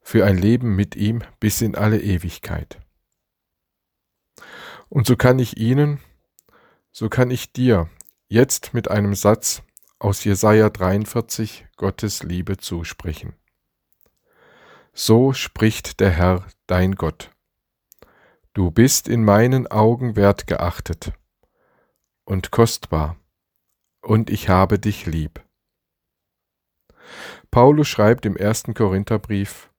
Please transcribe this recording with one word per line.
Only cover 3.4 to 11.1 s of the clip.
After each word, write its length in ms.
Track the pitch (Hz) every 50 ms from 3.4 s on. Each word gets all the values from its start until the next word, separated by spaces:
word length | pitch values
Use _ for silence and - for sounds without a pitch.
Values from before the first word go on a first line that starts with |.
| _ _ _ _ _ _ _ _ _ _ _ _ _ _ _ _ _ _ _ - - - - - - - - - - _
Und 180 | - 151 110
so 80 | - 123
kann 240 | - - 127 127 131
ich 200 | 123 - - -
Ihnen, 420 | 113 113 127 139 147 147 147 139 _ _ _ _ _ _ _ _ _ _ _ _ _ _ _ _ _ _
so 200 | _ - 117 107
kann 200 | - - 127 123
ich 220 | 127 120 - -
dir 380 | _ 139 127 127 113 92 82 80 _ _ - _ _ _ _ _
jetzt 440 | 98 113 135 135 - - - -
mit 180 | - 120 107 -
einem 240 | - 104 101 101 101
Satz 480 | - - 104 110 110 - - - - - _ _ - _ _ _ _
aus 260 | - 104 98 - -
Jesaja 460 | 104 101 95 - 107 110 110 110 107
dreiundvierzig 960 | - - 92 90 95 101 107 -